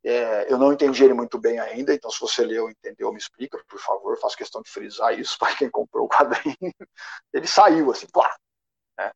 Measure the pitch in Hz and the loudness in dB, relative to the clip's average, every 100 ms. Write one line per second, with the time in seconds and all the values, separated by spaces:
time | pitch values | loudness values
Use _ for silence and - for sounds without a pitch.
0 | - 120 113 107 - 127 139 143 143 127 | -2 -2 0 -2 0 2 4 4 2 6
1 | 131 120 120 117 117 117 110 113 143 143 | 6 6 -2 -2 -2 -2 -6 -4 -2 -2
2 | 113 - 117 - 113 110 113 107 107 107 | -4 -8 -6 -2 -2 -2 -6 -10 -18 -8
3 | 110 107 - _ 131 - _ - - 98 | -8 -8 -16 _ -12 -12 _ -12 -6 -6
4 | 98 113 120 - 107 113 - - 104 - | -4 -4 -6 -6 -12 -14 -14 -14 -14 -4
5 | 107 - - - - - 127 - - 117 | -2 -2 -6 -4 -4 -2 -4 -4 -4 -4
6 | 117 - - - 302 - 180 - - - | 0 2 2 0 -4 -6 -10 -12 -20 -20
7 | - - _ 143 160 - 202 160 139 - | -18 -18 _ -6 0 6 6 6 2 -2
8 | - - - - _ _ _ _ _ - | -2 0 0 -2 _ _ _ _ _ -10
9 | - | -10